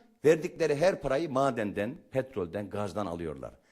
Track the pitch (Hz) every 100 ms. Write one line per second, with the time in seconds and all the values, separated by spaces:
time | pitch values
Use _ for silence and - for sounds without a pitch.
0 | - _ 139 165 170 - 160 143 175 190
1 | 139 135 165 131 139 120 104 92 104 156
2 | - 131 131 - 87 95 98 98 104 90
3 | 98 85 85 69 58 - _